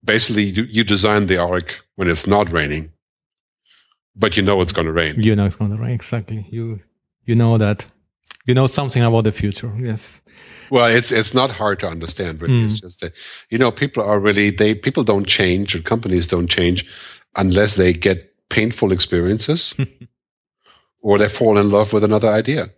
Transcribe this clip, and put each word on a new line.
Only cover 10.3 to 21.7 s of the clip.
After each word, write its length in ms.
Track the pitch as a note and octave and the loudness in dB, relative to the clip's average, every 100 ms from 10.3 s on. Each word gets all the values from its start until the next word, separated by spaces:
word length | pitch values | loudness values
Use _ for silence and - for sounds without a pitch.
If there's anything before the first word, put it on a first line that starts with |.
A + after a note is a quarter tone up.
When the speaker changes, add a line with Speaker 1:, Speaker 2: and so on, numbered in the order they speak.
| _ - - - | _ -20 -20 -6
Speaker 1:
Well, 180 | C3 A#2+ | 0 2
it's, 240 | A#2 A#2+ | 2 2
it's 220 | A2+ A2+ | 0 0
not 180 | B2+ B2+ | 0 0
hard 280 | A#2 G#2+ G2 | -2 -4 -2
to 80 | F#2+ | -6
understand, 540 | E2 E2 - F#2 D#2 | -8 -12 -8 -8 -6
really. 240 | E2+ B2 A2 | 0 0 0
It's 80 | G#2+ | -4
Speaker 2:
Mm. 60 | |
Speaker 1:
just 180 | F2+ - | -8 -14
that, 120 | F2 - - - - | -14 -14 -20 -20 -8
you 80 | A2+ | 0
know, 140 | B2+ | 0
people 320 | G2+ C#3 - | 0 -6 -4
are 160 | G#2 G#2 | 0 0
really, 320 | G2+ G#2 G#2 | 2 2 0
they, 240 | F#2+ G#2 G#2+ | 2 0 0
people 280 | - - | -2 -2
don't 220 | A#2 G#2 G2+ | 0 0 0
change 460 | - F#2+ F2+ G2+ F2 | 0 0 0 -2 -6
and 80 | D#2+ | -4
companies 420 | A2+ G2+ F2+ E2+ | -4 0 0 0
don't 200 | F2+ F2 | -2 -2
change 360 | - F2 F2+ - - - - _ - | 0 0 0 -4 -16 -20 -20 _ -2
unless 380 | F#2+ F2+ G#2 G2 | 2 2 2 2
they 180 | F#2 | 2
get 260 | E2+ G2+ F2+ - _ _ | 2 0 -2 -6 _ _
painful 420 | - A2 A2+ G#2 | -2 -2 0 0
experiences 840 | F#2 - F2+ F2 G#2+ - D#3+ - - C3+ _ A#2+ _ _ _ | 0 0 0 0 -2 -2 -2 -4 -6 -8 _ -20 _ _ _
Speaker 2:
<laughs> 640 | _ _ _ _ _ _ | _ _ _ _ _ _
Speaker 1:
or 160 | G#2+ G2+ | 0 2
they 100 | G#2 | 2
fall 280 | - A#2 G#2 | 2 4 4
in 120 | |
love 240 | G2+ | 4